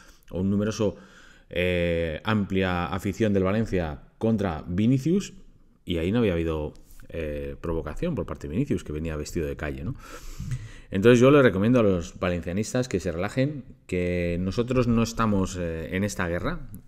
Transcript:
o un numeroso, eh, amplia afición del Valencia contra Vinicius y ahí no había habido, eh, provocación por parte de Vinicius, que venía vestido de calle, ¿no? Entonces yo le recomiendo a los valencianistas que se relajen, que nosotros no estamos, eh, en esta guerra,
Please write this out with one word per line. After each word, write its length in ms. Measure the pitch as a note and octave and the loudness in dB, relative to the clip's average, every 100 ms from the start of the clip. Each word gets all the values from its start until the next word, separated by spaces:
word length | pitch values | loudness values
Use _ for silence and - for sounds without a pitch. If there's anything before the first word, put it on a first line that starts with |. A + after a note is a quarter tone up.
| - - - | -20 -20 -8
o 120 | E2+ | -2
un 100 | G2 | 0
numeroso, 460 | G2+ G#2+ - G2+ - - - - - - | 2 0 0 -2 -2 -12 -20 -20 -20 -8
eh, 720 | - F2+ F2 F2 E2+ E2 D2+ | -2 0 2 2 0 -2 -4
amplia 640 | A2 G#2+ F#2+ F#2+ F#2+ F2 D#2 | -2 0 0 0 0 0 -2
afición 440 | F#2 G2+ F2+ G#2+ | -4 -4 0 2
del 120 | G2 | 2
Valencia 580 | F#2 G#2+ A2 F#2 D#2+ D2 - - | 2 0 0 -2 -2 -6 -14 -4
contra 460 | A2+ A2 G2 D2+ B1 | 0 2 0 -4 -4
Vinicius 640 | F2 A2+ C3+ D3+ G3 - - - - - _ - | 0 2 2 2 0 -2 -12 -20 -20 -20 _ -6
y 100 | E2 | -2
ahí 160 | F2 | 0
no 60 | A#2+ | 2
había 160 | G#2+ | 2
habido, 400 | E2+ E2 D#2 D2+ - - - - | 2 0 -2 -6 -10 -20 -20 -12
eh, 480 | E2 D#2 D2 C#2+ C2 | -8 -6 -6 -8 -8
provocación 560 | E2+ D#2+ D2+ - F3 | -4 -4 -4 -4 -4
por 120 | A#2+ D#2 | -4 -6
parte 220 | D2+ C#2+ | -8 -6
de 40 | |
Vinicius, 320 | F2+ C#3+ G2 | -4 -2 -4
que 80 | - | -4
venía 240 | D2+ D#2+ D2+ | -6 -6 -6
vestido 300 | D2 F2 D2 | -6 -4 -4
de 100 | C2+ | -6
calle, 260 | D2+ C2 | -8 -6
¿no? 120 | C2 C2 - - - - - B2 - - - | -8 -8 -14 -16 -14 -12 -8 -8 -10 -16 -6
Entonces 300 | G2 A2+ B2 | 4 8 8
yo 100 | C3 | 8
le 100 | D3 | 8
recomiendo 400 | B2 F#2+ A2 B2+ | 6 4 4 6
a 20 | |
los 360 | G#2 F2+ D#2+ - | 4 2 -2 -4
valencianistas 680 | F#2 F2 F2 F#2 A2 B2+ B2 | -2 -2 -2 -4 -2 -2 0
que 140 | F#2 | -2
se 120 | F2+ | -2
relajen, 520 | E2 G2+ C3 C#3 D3 - - - | -4 -2 0 -2 -2 -12 -20 -4
que 500 | F2+ F2 F2 F2 E2+ | -2 0 0 0 0
nosotros 480 | F#2 A#2 A#2+ B2+ A#2+ | -2 -2 0 2 4
no 140 | A#2 | 4
estamos, 540 | A2+ - A2 G2 F2+ F2+ | 2 0 2 2 0 -2
eh, 380 | E2+ D#2+ E2 F#2+ | -4 -6 -4 -2
en 80 | |
esta 240 | G2+ - F2 | -2 -2 -2
guerra, 400 | E2+ A#2 E3+ C3 - | -2 -4 -6 -10 -14